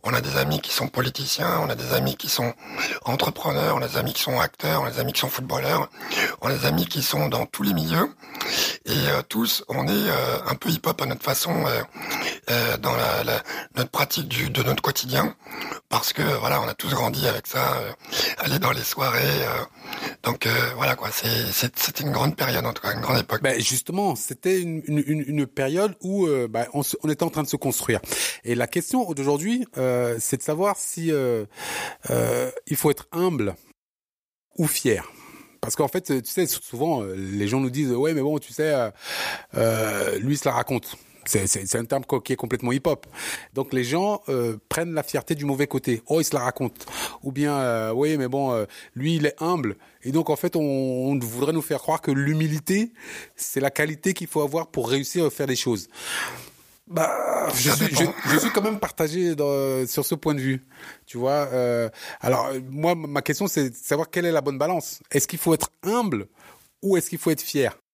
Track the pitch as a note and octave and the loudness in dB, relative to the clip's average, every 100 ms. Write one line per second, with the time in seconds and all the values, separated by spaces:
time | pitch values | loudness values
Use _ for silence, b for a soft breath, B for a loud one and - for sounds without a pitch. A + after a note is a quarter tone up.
0 | - B2 - C#2 C#2 D3 - - B2+ - | 0 0 0 0 2 0 0 -2 -2 -2
1 | B2+ - C3+ - E3 D#3 D3+ A#2+ B2 B2+ | -2 -2 -4 0 0 0 0 -4 0 0
2 | C3 C3+ D3 - A#2+ - B B B B | 0 -2 -2 -2 -2 -4 B B B B
3 | - C3 - - D#3 C#3+ D3+ D3 B2 - | -2 0 0 0 -2 0 2 2 0 -2
4 | B2+ - D3 B2+ - - D3+ D#3 C3+ B2 | -2 0 0 2 0 0 0 0 0 -2
5 | B2+ - C3 - B2+ C3+ C3+ E3 - B | -2 0 -2 -4 -2 -2 2 0 0 B
6 | B B B B A#2 C#3 B2+ E2 F2 D3+ | B B B B -2 2 2 2 0 0
7 | B2+ C#3+ D3+ A#2+ A#2 - G3+ - D#2 D#3+ | 0 0 0 0 -2 -2 0 2 2 2
8 | C#4+ - B B B B B B - C#3 | 2 -2 B B B B B B -2 0
9 | C#2+ - - A2 A2+ - - C3+ C#3 G#3 | 2 0 0 -2 2 0 -2 -2 2 2
10 | G#3 C#3 B2+ B2 - C3 - D#3+ E3 - | 2 2 0 -2 -2 -4 0 0 0 0
11 | C3+ - - C3+ E3+ E3+ C#3+ A#2+ - B | -2 -2 -2 0 0 0 0 0 -4 B
12 | B B B B - A#2+ A#2 A#2 - A#2+ | B B B B 0 0 2 0 0 0
13 | B2 - - - B B B - B2+ - | 0 0 0 -2 B B B -4 -2 0
14 | C#3+ - D3 A#2+ C#3+ C3+ C3 - - - | 0 -2 -2 -2 -2 0 0 2 0 -2
15 | B2 C3 A3+ - B B B B _ - | 0 0 0 -4 B B B B _ -2
16 | - - D3+ C3+ - C#3+ A2+ - - C3+ | 0 0 0 0 2 0 0 -4 -2 0
17 | A#2+ C3+ C3 A#2 - B2+ B2+ B2 A2+ - | 0 2 0 0 -4 -2 0 0 -4 -10
18 | B B B - C#3+ C3+ B2+ C3 - - | B B B 0 -2 0 0 0 -4 0
19 | C3 A#2+ C#3 C#3+ B2 B2 A#2+ B B B | 0 2 2 2 0 -2 -6 B B B
20 | B B - B2+ A#2 A#2 A#2+ A#2 C3+ B2 | B B -4 0 0 2 0 0 0 0
21 | G#2+ - A2 A#2 F#2+ F#2 B2 - - - | -2 -2 0 0 0 0 -2 -2 -4 -2
22 | C#3+ B2 C#3 D#3 C3 - B2 - - A2 | -2 2 2 2 0 2 0 -2 -4 -2
23 | - B2+ - A2 C3+ B2 G#2+ B2+ - F3+ | 2 2 2 2 2 2 2 0 -2 0
24 | G3+ C3+ - C3 F#3 F#3 F3 D#3+ - D3+ | 0 0 -4 -2 2 2 0 -4 0 0
25 | C#3+ D#3 C#3 D3+ C3+ - C3+ E3 G#3 F#3 | 2 0 0 0 0 0 2 4 2 0
26 | F3+ G3 F3 C#3 A#2+ A2+ - C#3+ C#3 - | -2 2 4 4 2 0 0 0 -2 0
27 | D#3 D3 E3 D#3 C#3+ C#3+ C#3 - - A2 | 0 2 2 0 -2 0 0 0 2 0
28 | B B B B A2+ A#2+ A#2+ F3 - B3+ | B B B B 0 0 2 0 0 0
29 | G3+ C#3+ C3+ C#3+ F#3 A#3+ A#3+ - C3 B2 | 0 0 2 2 2 0 -2 0 2 2
30 | B2 A#2 - C3 - D3+ G3 G3 - - | 2 0 0 -2 0 2 2 2 -4 -2
31 | E3 D3 B2+ A2+ G#2 B B B B B | 2 2 4 2 -2 B B B B B
32 | - A#2+ A#2 A#2+ B2+ - - C#3+ D3+ C#3 | -2 2 2 2 -2 -6 -4 2 2 2
33 | - E3+ F#3 D3 G#2 F2+ B _ _ _ | -2 0 0 2 -2 -4 B _ _ _
34 | _ _ _ _ _ - D#3 - C3 G2+ | _ _ _ _ _ 0 0 2 2 2
35 | - B B B B B - - C#3 F#3 | -2 B B B B B -6 0 0 0
36 | - C3+ A#2 - E3+ - - A#2+ D#3 C#3+ | 0 -2 0 -2 0 -2 -6 -2 0 0
37 | G2 F#2+ F#2+ G2+ G2+ C3 C3+ C3 C#3+ A#2+ | -2 -6 -4 0 2 2 0 0 0 2
38 | D3+ D#3 C#3 D3+ - - D#3 C#3 A2+ - | 2 2 0 -2 -4 -2 2 2 2 -4
39 | B B B B B - A2+ A2+ A2 G2+ | B B B B B 2 2 2 0 0
40 | - - B2 D3 C#3+ A#2+ - B2+ - - | 0 0 0 0 2 0 0 -2 -4 -18
41 | B B - G#2+ F#2+ G#2 F#2+ A#2 A2+ C3+ | B B 0 0 2 0 0 -2 0 -2
42 | B2 C3 - C3 A#2 A#2 A#2+ C3+ D#3+ C#3+ | 0 -2 0 -4 -2 -2 0 0 2 0
43 | - B B B B C3+ C3 C3 B2 D#3+ | -4 B B B B -6 -2 -2 0 0
44 | G3+ G3+ - C3 A#2+ G#2+ _ - E3+ D#3+ | 0 -2 -2 0 0 -4 _ -4 -2 -2
45 | C#3 C#3 - D#3+ C#3+ C3+ C#3+ C#3 C3 A#2 | -2 -4 -2 -2 -2 0 0 0 0 -2
46 | - D#3 D#3 C#3+ B2 - B2 - - B | 2 2 2 0 -2 -2 -4 -6 -12 B
47 | B B C3+ C3 D3 C#3+ B2+ A2+ A2 A#2 | B B -8 0 0 2 2 2 0 2
48 | D3 D#3 B2+ C#3 C3+ A#2 G2+ B B - | 2 2 0 0 2 0 -2 B B -4
49 | C#3+ E3 D3 - D#3+ F3+ A2+ F#2+ B B | 0 4 2 2 0 2 0 -4 B B
50 | B2+ D3+ D#3 D3 F3+ - D3+ C3+ C3 B2+ | 0 0 2 0 2 0 2 2 0 0
51 | C3 C#3+ A#2 A#2 C#3+ D#3+ - C#3+ - D#3 | 0 0 -2 -2 0 0 0 -2 0 0
52 | - C#3 C#3 D#3 D#3 D3+ - G3 A#3 B | 2 2 2 2 2 0 2 2 2 B
53 | B B B - - - C3+ - D3+ D#3 | B B B -10 -4 0 0 2 0 0
54 | F#3+ F3+ E3+ - D3 D#3 E3 - A#2+ C#3 | -2 -2 -2 0 0 -2 -2 -2 2 0
55 | C3+ F3 D#3 - C#3 B2 - G#2+ - B | 0 0 0 0 -2 0 0 0 -4 B
56 | B B B B B B B B - E3+ | B B B B B B B B -6 0
57 | D#3+ - - - - B2+ C3+ - - C3 | 0 0 0 0 0 2 2 2 2 2
58 | E3 - C#3+ D3+ A3+ G#3+ G#3 G#3 E3 - | 2 0 2 2 4 2 0 -2 -4 -2
59 | D#3+ E3+ F3 D3+ C#3+ C#3 C3+ C3 B2+ - | -2 0 0 2 2 2 2 0 0 -2
60 | C#3 D#3 D#3 D3 C3 C3 - B B B | -2 0 0 0 0 -2 -4 B B B
61 | - A#2+ B2+ D3 C#3 B2+ B2 A#2+ A2+ B | -12 -2 0 2 0 0 2 2 0 B
62 | B B - B2+ B2+ C3+ C3 C#3 E3 F3 | B B 0 2 0 -4 -8 0 2 2
63 | D3+ C#3+ C3+ D3+ G3 - C3 - - D3 | 0 -2 -2 -2 0 0 0 -2 0 0
64 | D#3+ F3+ F3 D#3+ C#3 C3+ D3+ F3 - - | 0 0 2 2 0 0 0 0 -2 -14
65 | _ - - E3+ - D#3+ - _ F3 A#3 | _ 0 0 0 2 2 2 _ 0 2
66 | A3 A#2 G2 B B B B _ G3 F#3 | 2 0 -4 B B B B _ 2 2
67 | - E3+ - D3+ - D3 A#2 - _ | 2 -2 0 0 0 0 0 -2 _